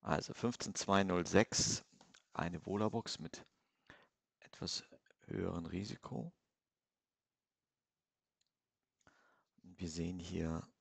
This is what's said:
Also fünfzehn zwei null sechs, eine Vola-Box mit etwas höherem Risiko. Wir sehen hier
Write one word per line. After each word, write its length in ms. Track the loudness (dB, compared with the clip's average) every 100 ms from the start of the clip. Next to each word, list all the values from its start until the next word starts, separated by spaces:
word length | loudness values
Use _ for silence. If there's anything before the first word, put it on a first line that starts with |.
Also 320 | 2 0 0
fünfzehn 400 | -2 0 0 -6
zwei 300 | -4 4 6
null 220 | 6 4 6
sechs, 560 | 6 6 4 2 0 -4 -20 -20 -20 _
eine 340 | -4 -2 -4 -2
Vola-Box 540 | 2 2 0 -4 -8
mit 240 | -8 -12 -16 _ _ _ _ -20 -20 _ _ _
etwas 420 | -20 -8 -6 -6 -8 -20 _ _ -8
höherem 400 | -2 -2 -2 -4
Risiko. 680 | -4 -4 -8 -8 -8 -8 -12 _ _ _ _ _ _ _ _ _ _ _ _ _ _ _ _ _ _ _ _ _ _ _ _ _ _ -20 _ _ _ _ _ -20 -6
Wir 120 | -6
sehen 280 | -2 -4 -4
hier 440 | -4 -2 0 -2 -6 _